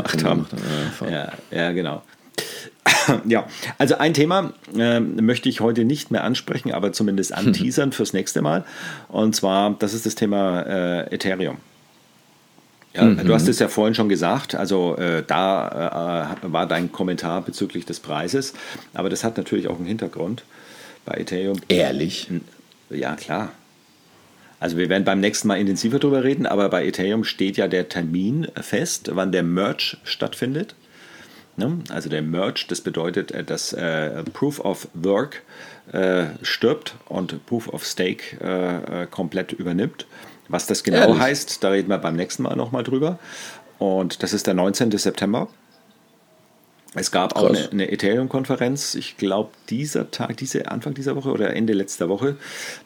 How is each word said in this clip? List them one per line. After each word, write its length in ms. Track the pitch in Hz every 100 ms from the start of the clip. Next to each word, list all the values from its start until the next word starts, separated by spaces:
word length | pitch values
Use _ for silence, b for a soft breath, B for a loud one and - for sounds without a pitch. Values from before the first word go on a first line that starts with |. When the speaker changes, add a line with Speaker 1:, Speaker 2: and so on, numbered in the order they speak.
| -
Speaker 1:
gemacht 160 | 82
Speaker 2:
drum 80 | 90
Speaker 1:
haben. 80 | 87
Speaker 2:
gemacht 140 | 78
haben, 300 | - - 76
ja, 80 | 73
voll. 200 | - 104
Speaker 1:
Ja, 200 | 78 - - -
ja, 200 | 85 85
genau. 320 | 87 80 80 -
<coughs> 1200 | - - - - - - - - - - 123 110
Ja, 220 | 113 - B B -
also 180 | 131 -
ein 160 | 151
Thema, 400 | 143 156 190 180 - - 107
ähm, 380 | 117 117 90 107 110
möchte 240 | 123 131
ich 120 | 120
heute 220 | 113 117
nicht 280 | 117 147 -
mehr 120 | 113
ansprechen, 480 | 107 127 - - -
aber 220 | 87 101
zumindest 400 | - 107 98 90
Speaker 2:
<laughs> 20 | -
Speaker 1:
anteasern 560 | 107 92 117 139 139
fürs 220 | - 104
nächste 300 | 95 - -
Mal. 220 | 147 196 B B B B -
Und 280 | 98 110 107
zwar, 400 | 98 95 104 101
das 160 | 104 113
ist 100 | 110
das 80 |
Thema, 480 | - 107 101 98 90
äh, 540 | - 95 87 87 - -
Ethereum. 420 | 98 92 80 - - _ _ _ _ _ _ _ _ _ _ _ -
Ja, 100 | 90
Speaker 2:
Mhm. 220 | 113 95 95
Speaker 1:
du 80 |
hast 140 | 110 170
es 120 | 113
ja 80 | 104
vorhin 260 | - 107
schon 160 | 117 107
gesagt, 460 | 90 85 127 - -
also, 400 | 92 95 87 -
äh, 260 | 87 82 76
da, 1120 | 78 95 95 50 50 85 - 85 85 - 90
äh, 80 | 92
war 140 | 80 85
dein 240 | 85 87
Kommentar 520 | - 92 90 85 90
bezüglich 420 | 85 - 98 87 -
des 140 | 80
Preises, 540 | - 76 85 135 135 B B B B
aber 160 | - 92
das 140 | -
hat 140 | 117 104
natürlich 300 | - - -
auch 100 | 85
einen 80 | 90
Hintergrund 560 | 113 87 - 85 117 - B B B B B -
bei 100 | -
Ethereum. 420 | - 92 98 95 -
Speaker 2:
Ehrlich? 600 | 87 69 65 82 - -
Speaker 1:
N-, 120 | 85 - - - _ -
ja, 260 | 71 65 76
klar. 360 | - 85 95 - _ _ _ _ _ B B B B -
Also 160 | 85 85
wir 120 | 90
werden 140 | 95
beim 160 | 98 98
nächsten 280 | 101 107 107
Mal 120 | 95
intensiver 400 | 98 90 113 139
drüber 240 | 143 135
reden, 220 | 127 143 -
aber 240 | 98 98
bei 160 | 90 78
Ethereum 380 | 90 95 110
steht 340 | 107 - 95 98
ja 100 | 95
der 220 | 90 87
Termin 580 | 92 82 87 98 151 160 -
fest, 520 | - 107 175 - -
wann 180 | 90 95
der 120 | 90
Merge 540 | 85 90 104 151 - -
stattfindet. 720 | - - 110 - 127 147 214 - B B B B B B B -
Ne? 220 | 120 170 -
Also 200 | 85 76
der 120 | 78
Merge, 440 | 78 85 104 - -
das 120 | 85
bedeutet, 500 | - 80 82 98 82
äh, 120 | -
dass, 280 | 80 80 -
äh, 500 | - 85 80 76 78 78
Proof 280 | - 143 147
of 260 | 98 90 -
Work, 500 | 85 92 98 - - B B B B -
äh, 320 | - 92 92 82 76
stirbt 540 | - - 117 156 - - -
und 380 | 90 92 78 -
Proof 220 | 120 -
of 180 | - -
Stake, 520 | - 92 - - -
äh, 600 | 90 92 90 87 - 87
äh, 40 | 87
komplett 440 | - 85 95 90
übernimmt. 560 | - 87 85 - - - B B B -
Was 140 | 90 -
das 180 | 101
genau 140 | - -
Speaker 2:
Ehrlich? 220 | 104 113
Speaker 1:
heißt, 440 | 131 143 - -
da 60 | 95
reden 200 | 98 92
wir 80 | 98
beim 160 | 82 82
nächsten 280 | 90 -
Mal 120 | - -
nochmal 280 | 120 123
drüber. 360 | 117 131 156 180 B B B B - -
Und 460 | 101 95 90 -
das 100 | 95
ist 140 | 104 -
der 80 | 92
neunzehnte 420 | 95 98 113 101
September. 500 | 92 - 98 120 202 - _ _ _ _ _ _ _ _ _ _ _ _ - -
Es 160 | 92
gab 240 | 90 92 -
auch 120 | 104
Speaker 2:
Krass. 80 | 92 -
Speaker 1:
eine, 60 |
eine 200 | 101 95
Ethereum-Konferenz, 1040 | - 101 117 131 135 131 127 123 139 - -
ich 220 | - -
glaub, 360 | 139 104 110 - -
dieser 420 | 117 147 127 -
Tag, 280 | - 123 123
diese, 340 | 135 143 -
Anfang 240 | 123 147 139
dieser 200 | 135 135
Woche 140 | 135
oder 240 | - 104
Ende 200 | - 110
letzter 360 | 101 98 - 87
Woche. 260 | 98 139 143 B B B B